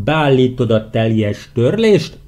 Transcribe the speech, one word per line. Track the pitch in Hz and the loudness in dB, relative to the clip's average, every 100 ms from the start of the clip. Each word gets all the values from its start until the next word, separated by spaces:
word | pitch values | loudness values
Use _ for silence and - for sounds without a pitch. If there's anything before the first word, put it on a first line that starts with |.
beállítod | 104 156 143 131 127 127 113 | -4 0 2 2 2 0 0
a | - 113 | 0 -2
teljes | 120 113 110 104 104 - | -4 0 0 -2 -6 -8
törlést, | - 120 202 226 190 - - | -2 -2 0 2 2 0 -14